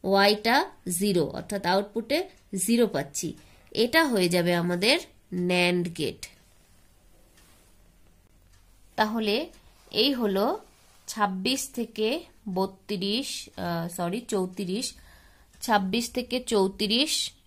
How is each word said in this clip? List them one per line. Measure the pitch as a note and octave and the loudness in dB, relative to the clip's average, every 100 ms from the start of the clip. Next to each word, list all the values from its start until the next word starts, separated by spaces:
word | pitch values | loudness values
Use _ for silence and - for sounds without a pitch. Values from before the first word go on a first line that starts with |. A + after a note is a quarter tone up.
ওয়াইটা | F#3+ G3 G3+ G#3 A3+ C4 F#4+ - - E3+ | 2 4 4 4 2 2 0 -8 -6 -2
জিরো, | G#3 F3+ D3+ | 2 2 0
অর্থাৎ | - - G3+ G3 | -4 -8 -4 2
আউটপুটে | F#3+ G3+ A3+ A#3 D4 F#4 - _ G3 F#3 | 0 0 -6 -2 -2 -2 -12 _ -6 2
জিরো | A#3 A3+ | 4 4
পাচ্ছি। | C#3 D3 - E3+ - - - - | 0 -6 -6 -8 -10 -18 -20 -10
এটা | - A3+ D#4+ D#4 | 0 4 4 4
হয়ে | A3+ F3+ | 4 4
যাবে | F3 F3 F3 | 4 2 2
আমাদের | F3 F3 G#3 D#4 - - _ | 0 2 2 2 0 -20 _
ন্যান্ড | F3+ F3+ F3+ F3 F3+ F3 E3 | -4 0 2 2 2 -2 -4
গেট। | C#3 - - - _ _ _ _ _ _ _ - _ _ - - _ - - _ - _ _ _ _ - - - - - | -6 -6 -16 -20 _ _ _ _ _ _ _ -20 _ _ -20 -20 _ -20 -20 _ -20 _ _ _ _ -20 -20 -20 -14 -2
তাহলে | G#3+ A3+ A3 G#3+ E4 - - _ - | -2 0 0 -2 -4 -14 -20 _ -8
এই | - B3+ | 0 2
হলো | C4 A3 F#3+ A3+ G4+ - _ _ - - | 2 0 2 0 -2 -10 _ _ -20 -14
ছাব্বিশ | - G3+ F#3+ G#3 C4+ - - | -4 -2 0 -2 -2 -4 -6
থেকে | A3+ - G#3+ D4+ - - G#3+ F#3 | -8 -2 -2 -2 -6 -16 -6 -2
বত্রিশ, | F#3+ F#3+ - G3+ G3 A3 C#4 - - - | -2 -4 -8 -4 -2 -2 -4 -10 -12 -8
আহ, | F3+ E3+ E3+ E3+ | -6 -4 -6 -6
সরি, | F3 G#3 | -4 -4
চৌত্রিশ, | A#3+ G#3 F#3 F#3 F#3 F#3+ C4 - - - - _ _ - | -4 -4 -4 -6 -6 -4 -6 -10 -20 -20 -20 _ _ -12
ছাব্বিশ | - G#3+ F#3+ A3+ A#3 | 0 0 2 -2 -2
থেকে | - B3 B3 | -6 -4 -4
চৌত্রিশ | B3 A3 F#3+ G3 G#3+ A3+ D4+ - - - | 0 2 2 0 0 2 2 0 -4 -8